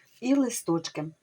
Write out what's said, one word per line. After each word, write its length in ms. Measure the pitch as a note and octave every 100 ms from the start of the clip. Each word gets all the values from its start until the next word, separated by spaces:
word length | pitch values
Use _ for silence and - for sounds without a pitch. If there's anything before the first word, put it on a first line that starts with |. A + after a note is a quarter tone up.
| _ _
і 140 | B3
листочки. 720 | C#4 B3 - - E3+ E3 - D#3 -